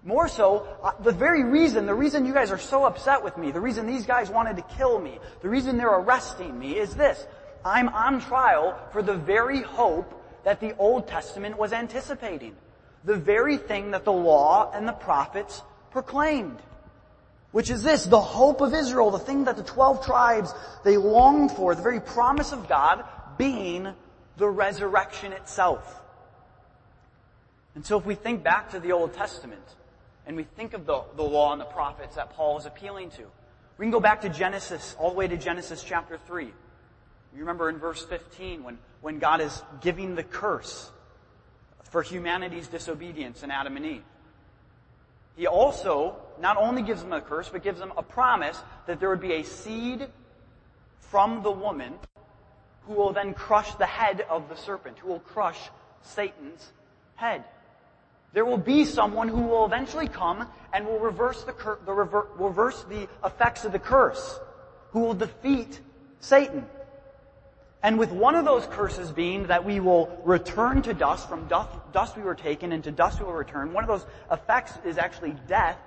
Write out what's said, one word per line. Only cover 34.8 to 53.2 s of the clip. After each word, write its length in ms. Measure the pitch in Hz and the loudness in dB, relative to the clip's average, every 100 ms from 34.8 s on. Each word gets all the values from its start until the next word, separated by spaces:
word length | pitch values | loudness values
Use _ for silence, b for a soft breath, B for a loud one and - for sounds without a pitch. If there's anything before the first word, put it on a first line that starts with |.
| - - | -12 -2
all 120 | 165 | -2
the 40 | 180 | 0
way 140 | 185 | -2
to 80 | 170 | -2
Genesis 440 | 175 175 175 160 | -4 -6 -8 -14
chapter 360 | - 175 - 165 - | -6 -6 -6 -16 -12
three. 240 | 175 127 - - _ _ _ _ _ _ | -12 -12 -16 -20 _ _ _ _ _ _
You 60 | 135 | -14
remember 300 | 160 175 165 | -10 -4 -4
in 80 | 160 | -4
verse 260 | 165 160 | -8 -10
fifteen 600 | - 175 - - 185 170 | -10 -12 -12 -16 -14 -12
when, 160 | 123 120 - _ | -14 -18 -20 _
when 200 | 151 156 | -12 -2
God 200 | 151 160 | 2 2
is 220 | 151 135 - 139 | 0 -6 -16 -6
giving 360 | 170 170 190 175 | -4 -4 -6 -8
the 80 | |
curse 680 | 160 - 208 147 - - - - _ _ _ _ _ _ _ _ | -8 -6 -4 -4 -6 -16 -18 -20 _ _ _ _ _ _ _ _
for 180 | - 170 | -6 -6
humanity's 640 | 156 180 170 180 180 170 160 | -4 -8 -4 -4 -6 -12 -12
disobedience 760 | 196 - 156 175 156 131 117 | -12 -10 -10 -10 -12 -14 -12
in 60 | 143 | -10
Adam 280 | 139 139 139 | -8 -8 -8
and 80 | 156 | -10
Eve. 180 | 131 92 _ _ _ _ _ _ _ _ _ _ _ _ - | -10 -16 _ _ _ _ _ _ _ _ _ _ _ _ -4
He 100 | 170 | 0
also 720 | 175 269 - 196 147 165 - - - | 4 4 2 -2 0 -2 -6 -18 -4
not 160 | 175 208 | 0 2
only 240 | 220 247 | 2 0
gives 200 | 214 202 | -4 -6
them 120 | 170 | -6
a 80 | 165 | -10
curse, 260 | - 151 175 | -8 -10 -8
but 160 | 185 | -8
gives 160 | 190 175 | -8 -8
them 140 | 190 175 | -10 -10
a 80 | |
promise 580 | 160 - 254 220 151 170 - B - | -8 0 2 2 -2 -8 -18 B -10
that 120 | - | -4
there 80 | 190 | -2
would 140 | 185 | -2
be 120 | 185 | -2
a 100 | 160 | -4
seed 640 | 151 - 214 220 240 247 269 - - _ - _ _ _ _ _ | -4 -14 -12 -8 -6 -8 -12 -16 -20 _ -20 _ _ _ _ _
from 440 | - 202 202 226 | -2 2 2 2
the 80 | 202 | -4
woman 420 | 196 208 160 123 147 - _ _ _ _ _ _ _ - | -2 -4 -6 -10 -14 -20 _ _ _ _ _ _ _ -8
who 80 | |
will 200 | 208 202 | 0 0
then 200 | 196 | 0